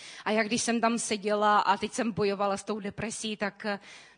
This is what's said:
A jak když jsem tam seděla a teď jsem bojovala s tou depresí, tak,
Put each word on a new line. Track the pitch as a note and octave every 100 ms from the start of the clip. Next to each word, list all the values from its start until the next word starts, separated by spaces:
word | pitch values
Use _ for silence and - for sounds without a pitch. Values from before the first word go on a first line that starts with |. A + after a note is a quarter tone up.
| - -
A | F#3+
jak | A3 G#3+
když | A#3
jsem | - A#3
tam | A3+ A#3
seděla | - G#3+ G#3 G#3 G#3 G#3
a | - G3+
teď | A3
jsem | - A3+
bojovala | G3 G3+ G3 G3+ G3
s |
tou | - G#3+
depresí, | G3 - G#3+ - A3 G#3
tak, | G3+ - G#3+ G3+ - - -